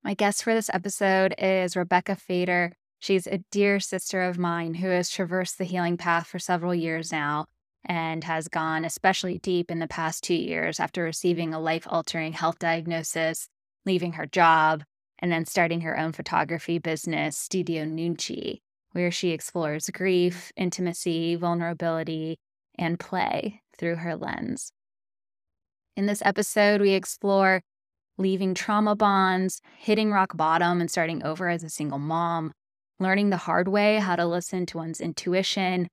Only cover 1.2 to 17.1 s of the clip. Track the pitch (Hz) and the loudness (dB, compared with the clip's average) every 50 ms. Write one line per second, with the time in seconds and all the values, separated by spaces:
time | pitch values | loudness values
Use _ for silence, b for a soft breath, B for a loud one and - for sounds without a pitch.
1.2 | 190 190 - - - 190 190 185 185 180 - 185 175 175 185 180 - - 196 - | 4 2 2 2 2 2 4 2 2 0 0 -2 0 4 2 2 4 2 -4 -4
2.2 | - - 185 180 180 185 180 175 175 170 175 _ _ _ _ _ - - 196 185 | -2 -2 0 0 2 2 2 2 2 0 -4 _ _ _ _ _ -2 0 2 2
3.2 | 180 - 196 180 185 _ - 202 202 202 202 196 - - - 185 - - - 190 | 2 -2 -6 -6 -6 _ 0 2 4 4 4 2 0 -4 -6 -6 -6 -4 -2 -2
4.2 | 180 180 180 175 180 170 170 170 170 165 165 170 185 185 180 180 180 - - - | 0 0 0 0 0 0 0 -2 -4 -4 -4 -4 0 2 2 2 2 0 -2 -4
5.2 | 190 165 180 185 185 - - - 190 - 180 180 175 170 175 170 175 175 165 170 | -2 -2 0 -2 -2 -4 -4 -6 -6 -4 -2 -2 0 0 0 0 2 2 2 2
6.2 | 165 - - 180 - - 180 170 165 180 180 175 165 165 160 165 160 165 165 156 | 0 -4 -10 -10 -2 -2 -2 0 0 0 0 0 0 -2 -2 -4 -4 -4 -4 -2
7.2 | 147 147 147 151 156 _ _ _ _ _ _ _ _ - 175 165 165 160 160 170 | -2 0 -2 -2 -4 _ _ _ _ _ _ _ _ -6 -4 -2 -2 -2 -4 -6
8.2 | 147 170 165 160 156 - - 165 160 160 160 160 165 160 - - - 190 190 - | -4 -2 -4 -4 -4 -4 -4 -2 -2 0 -2 -2 -4 -4 -6 2 2 2 2 2
9.2 | - 180 175 170 - 196 180 175 170 - 170 165 165 - - - 160 160 - - | -2 -4 -6 -4 -2 -2 0 0 0 -2 -4 -6 -6 -6 -4 -4 -4 -4 -4 -6
10.2 | - - 175 165 - 156 165 165 160 165 156 - 160 156 - 185 170 160 160 - | -2 -2 0 0 0 -2 -2 -2 -2 -2 -2 -2 -4 -4 -2 -4 -4 -4 -4 0
11.2 | - 180 175 160 175 160 160 160 160 160 160 165 - - - 170 160 - - 170 | 0 0 0 0 -2 -4 -4 -4 -2 -2 -2 -2 -4 -4 -4 -4 -4 -4 -6 -6
12.2 | 160 160 160 - 170 165 170 _ 180 165 165 165 160 170 165 165 160 - - 165 | -6 -6 -4 -2 -2 -2 -2 _ -2 0 0 0 -2 -4 -4 -4 -4 -4 -2 -2
13.2 | 165 160 165 - - - _ _ _ _ _ _ _ 196 185 175 175 175 160 - | -2 -2 -2 -4 -10 -14 _ _ _ _ _ _ _ 0 0 2 0 -2 -4 -6
14.2 | 156 143 - 185 170 165 160 160 156 156 160 156 147 _ _ _ _ _ _ - | -8 -2 4 6 8 8 8 8 6 4 4 0 -4 _ _ _ _ _ _ -4
15.2 | - 175 170 165 160 - - 190 170 165 170 170 165 160 - - 160 160 160 - | -2 0 0 0 -2 0 2 2 2 2 2 -2 -2 -4 -2 -2 -2 -4 -4 -6
16.2 | - - 170 170 156 147 170 - - - 170 170 - 170 156 151 - 175 | -6 0 0 0 0 0 -4 -6 -2 -2 -2 -2 0 -2 -4 -4 -4 -4